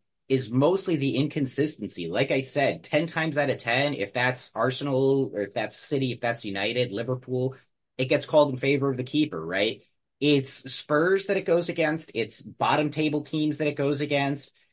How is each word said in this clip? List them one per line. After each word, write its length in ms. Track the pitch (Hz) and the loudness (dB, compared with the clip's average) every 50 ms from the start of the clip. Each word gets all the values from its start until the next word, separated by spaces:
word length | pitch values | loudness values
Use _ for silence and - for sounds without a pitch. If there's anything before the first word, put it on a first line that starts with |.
| _ _ _ _ _ - | _ _ _ _ _ 0
is 220 | 135 131 123 107 | 0 0 0 0
mostly 460 | 120 131 143 156 185 190 - 190 165 | 2 4 4 4 4 2 0 0 -2
the 200 | 143 135 135 107 | 0 0 0 0
inconsistency. 920 | 127 151 143 - 156 139 123 - - 156 147 - - 104 95 - - 87 80 | 0 0 0 0 -2 -2 -2 0 -2 -2 -2 -2 -6 -10 -10 -8 -8 -8 -4
Like 220 | 87 110 139 - | 0 0 0 2
I 100 | 151 135 | 0 -2
said, 420 | 135 131 - 147 139 120 90 82 - | -2 -2 -2 0 0 0 0 -2 -8
ten 240 | - - 151 165 | -2 0 0 0
times 300 | 165 - 165 160 160 135 | 0 -2 -4 -4 -2 0
out 140 | 147 143 135 | 0 0 0
of 80 | 117 - | 0 -4
ten, 340 | - 117 117 131 143 147 139 | -2 0 0 2 2 0 -2
if 220 | - 98 - - | -2 -6 -4 -2
that's 360 | 120 123 127 127 127 - - - | 0 0 0 0 -2 -6 -10 -4
Arsenal, 760 | 107 117 131 127 - 139 143 135 127 135 135 139 135 131 107 - | 0 0 0 0 -2 -4 0 0 2 4 4 4 2 0 -2 -2
or 80 | 104 101 | -4 -4
if 100 | 98 - | -4 -4
that's 240 | 113 107 104 - | -6 -6 -6 -8
City, 340 | - - - 151 131 135 127 | -10 -8 -4 -2 -2 -2 -2
if 100 | 113 - | -4 -2
that's 260 | - 117 117 - - | -2 -4 -4 -4 -6
United, 440 | 104 98 95 101 113 117 123 123 - | -6 -4 -2 -2 -2 0 0 -2 -2
Liverpool, 640 | 98 107 117 123 127 127 - 127 127 127 127 131 131 - _ _ _ _ _ _ _ - | -2 -6 -4 -4 -4 -6 -4 -4 -2 -2 -2 -2 -4 -6 _ _ _ _ _ _ _ -6
it 80 | 135 | -2
gets 180 | 127 151 139 - | 0 2 0 0
called 260 | - - 151 147 135 | 4 4 4 6 6
in 60 | 127 | 2
favor 340 | 123 - 139 143 135 135 139 | -2 2 2 2 2 2 0
of 60 | 131 | -2
the 80 | 117 131 | -2 -4
keeper, 400 | - - 151 151 - - 80 80 | -4 0 0 0 0 -2 -8 -6
right? 380 | 82 90 98 104 113 - - _ _ _ _ _ _ _ - | -4 0 0 0 0 0 -4 _ _ _ _ _ _ _ 0
It's 520 | 139 147 147 139 131 - - - - 131 - | 2 4 4 4 2 0 -6 -6 -6 -6 -8
Spurs 540 | - - - 151 147 160 180 196 196 190 | -8 -4 0 2 4 4 4 4 2 2
that 100 | - 202 | 0 0
it 80 | 190 180 | 0 2
goes 240 | - 165 175 170 170 | 2 2 2 2 0
against. 440 | 165 170 160 151 160 156 - - - | 0 0 2 0 0 -2 -4 -6 -4
It's 260 | 110 113 107 - - | -4 -4 -4 -4 -14
bottom 480 | - 123 - - 110 113 131 151 151 147 | -14 -14 -6 -2 2 2 4 4 2 0
table 340 | - 156 156 156 147 151 147 | 0 0 0 0 0 -2 -4
teams 360 | - - 156 151 151 143 - | -2 -2 0 0 0 0 0
that 100 | 156 147 | -2 -2
it 80 | 143 | 0
goes 240 | 151 139 143 147 135 | 0 0 0 0 0
against. 500 | 147 143 147 139 139 139 143 135 - - _ _ _ _ | -2 0 0 0 2 0 -2 -4 -6 -14 _ _ _ _